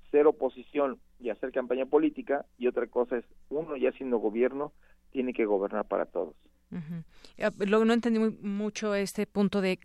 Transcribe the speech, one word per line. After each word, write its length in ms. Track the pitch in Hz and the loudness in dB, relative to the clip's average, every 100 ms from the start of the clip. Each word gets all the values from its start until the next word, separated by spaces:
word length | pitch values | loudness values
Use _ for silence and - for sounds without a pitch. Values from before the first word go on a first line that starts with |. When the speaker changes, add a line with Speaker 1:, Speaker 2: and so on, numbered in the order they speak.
| - | 0
Speaker 1:
ser 160 | 147 151 | 4 6
oposición 760 | 151 131 127 120 147 139 117 _ - | 4 0 -6 -8 -2 -2 -4 _ -12
y 100 | 120 | -8
hacer 220 | 101 131 | -6 -6
campaña 340 | 127 123 127 135 | -4 -2 -2 2
política, 600 | 151 160 147 123 139 - - | 4 2 -2 -4 -4 -6 -4
y 100 | 123 | -2
otra 200 | 123 120 | 0 -2
cosa 300 | 120 120 123 | -2 -2 -2
es 80 | - - - | -8 -16 -8
uno 260 | 139 165 143 | -6 -6 -2
ya 160 | 127 | -2
siendo 260 | - 131 120 | -2 -2 0
gobierno, 540 | 107 110 127 135 151 - - - _ | 0 2 0 0 -8 -10 -20 -20 _
tiene 220 | - 127 | -6 -4
que 120 | 123 110 | -2 0
gobernar 400 | 101 98 104 104 | 0 0 -4 -2
para 200 | 95 82 | -2 -2
todos. 300 | - 90 - _ _ - | -4 -6 -8 _ _ -14
Speaker 2:
Ujú. 320 | 180 156 170 156 - - - | -12 -10 -10 -12 -18 -20 -6
Eh, 120 | 208 - 202 | -4 -2 2
lo, 200 | 214 226 | 4 4
no 80 | |
entendí 260 | 240 233 220 | 4 2 2
muy, 120 | 220 214 | 0 -2
mucho 520 | 208 202 214 - 220 | -4 -4 -4 -4 -2
este 320 | 202 196 - 208 | -2 -2 -4 -4
punto 360 | - 202 202 | 2 2 2
de 180 | 190 185 | 0 -2